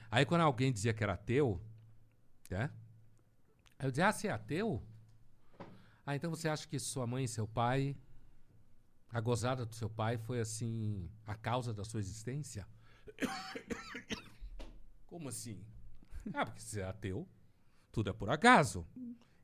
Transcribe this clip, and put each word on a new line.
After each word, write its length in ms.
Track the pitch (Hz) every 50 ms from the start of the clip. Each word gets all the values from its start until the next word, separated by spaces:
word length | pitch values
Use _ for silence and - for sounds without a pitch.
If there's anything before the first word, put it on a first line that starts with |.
| - -
aí 140 | 107 123 143
quando 160 | - 175 170
alguém 300 | 165 147 120 107 131 135
dizia 200 | 123 98 110 120 110
que 80 | 107
era 120 | 110 101 90
ateu, 460 | - - - 117 143 147 117 92 - - - - - - - - - - - _ _ - - - - - -
né? 200 | 90 95 127 151 110 - - - - - - - - - - _ _ - - _ _ _ _ - - -
Aí 80 | 127
eu 40 | 135
dizia, 180 | 120 143 180 214
"Ah, 40 |
você 160 | 202 - - 196
é 20 |
ateu? 520 | 127 107 110 - 143 180 226 220 139 - - - - - - - - - - - - - - - - - - - - - - - - - -
Ah, 100 | 139 143
então 140 | 139 - 170
você 160 | 160 160 165 156
acha 180 | 151 147 - -
que 100 | 147 127
sua 280 | - - - 135 120
mãe 180 | 117 123 131 135
e 40 | 117
seu 200 | 110 113 110 110
pai, 480 | - 123 117 120 131 139 139 139 139 - - - - - - - - - - - - - - - - - - - - - - -
a 80 | 117 117
gozada 420 | 110 117 120 113 113 123 131 127 117
do 100 | 110 -
seu 140 | - 113 107
pai 300 | 110 110 107 113 120 113
foi, 200 | 110 113 127 120
assim, 680 | 110 110 - 110 117 113 113 113 110 107 104 95 82 82 - - -
a 80 | 107 104
causa 380 | - - 110 120 127 117 120
da 100 | 107 101
sua 160 | 98 - - 110
existência?" 680 | 98 95 110 - - 123 131 151 143 - - 104 - - - - - - - - - - - -
<coughs> 1900 | - - - - - - - - - - - - 1077 1077 - - - - - - - - - - - - - - - - - - - - - - -
Como 220 | - 180 170 147 127
assim? 320 | 113 - - 117 101 110 107 - - - - - - - - - - - - 220
Ah, 120 | - 285 -
porque 160 | - - -
você 200 | - - 107 104
é 40 | 92
ateu, 420 | 92 95 - - 95 92 127 190 - - - - - - - - - - - - _
tudo 200 | - 117 104 101
é 20 |
por 180 | - - 95 104
acaso. 560 | 147 156 220 240 254 185 143 110 - 90 82 - - 254 247 233 240 - - - - -